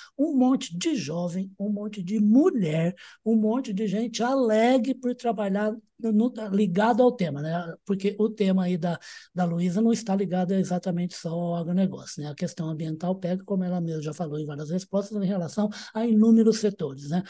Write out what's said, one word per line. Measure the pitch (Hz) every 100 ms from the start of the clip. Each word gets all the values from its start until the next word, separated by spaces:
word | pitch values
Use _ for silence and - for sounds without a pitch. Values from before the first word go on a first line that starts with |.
| - -
Um | 311
monte | 262 254 269 -
de | 170 330 262
jovem, | 139 170 175 180 190 -
um | 208
monte | 208 214 208
de | 175 220
mulher, | 208 247 359 277 160 156 170 180 - -
um | 220 226
monte | 214 247 262
de | 196 214
gente | 202 240 220
alegre | 240 277 226 214 240 262 262
por | 254 247
trabalhar | 240 233 214 202 196 214 226 - -
no, | 226
no, | 214 247 226 214
ligado | 196 208 175 220 226
ao | 247
tema, | 240 165 143
né? | 156 170 165 -
Porque | - 190 202 202
o | 214
tema | 214 190 190
aí | 180 180
da, | 175 165 - - -
da | 175
Luísa | 175 170 180 185
não | 226
está | 226 - 196
ligado | 185 180 180
exatamente | 190 170 180 190 170 175
só | - 165
ao | 170 175 170
agronegócio, | 165 180 190 - - -
né? | 147
A |
questão | 147 175 - 160
ambiental | 156 160 156 180
pega, | 190 175 185
como | - 190
ela | 180 180
mesma | 165 156
já | 151
falou | 151 160 151
em | 151
várias | 143 151
respostas, | 185 - 196 196 208
em | 190
relação | 196 165 - 208 - -
a | 220 233
inúmeros | 214 226 226 220 214
setores, | 208 202 147 135 143
né? | 175